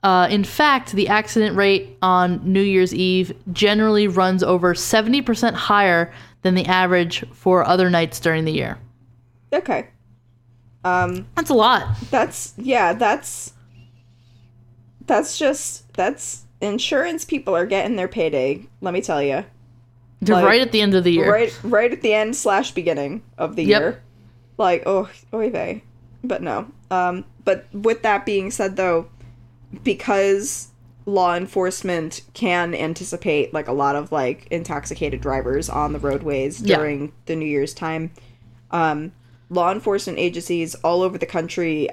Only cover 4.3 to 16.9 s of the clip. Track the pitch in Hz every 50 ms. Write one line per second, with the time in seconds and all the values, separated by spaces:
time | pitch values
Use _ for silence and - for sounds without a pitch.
4.3 | 190 185 180 - 180 180 170 180 175 170 - - - 220 220 226 247 285 277 -
5.3 | 226 208 - 196 - - - - 208 202 202 190 175 170 170 170 - - - -
6.3 | - _ _ 185 185 185 180 - 185 185 185 180 185 180 175 170 175 - - -
7.3 | - - - 185 185 180 - - 175 180 185 180 175 170 165 156 - - - 165
8.3 | 160 160 160 160 156 147 127 117 - - - - _ _ _ _ _ _ _ _
9.3 | _ _ _ _ - 320 - - 214 135 - - _ _ _ _ - _ _ _
10.3 | _ _ _ _ _ _ _ _ _ _ _ 180 180 180 180 180 180 185 190 -
11.3 | - - 320 - 294 233 214 233 262 202 - - - - - - - 254 - -
12.3 | - - - - - - 226 269 262 240 196 170 175 220 240 208 220 294 - -
13.3 | - - - - - - - _ - - - - _ _ _ _ _ _ _ _
14.3 | - - - - _ _ - _ - _ _ - _ _ - - 285 311 311 -
15.3 | - - 311 269 302 294 - - - - - - - - 185 196 277 - - -
16.3 | - - - - _ _ - 208 202 247 - -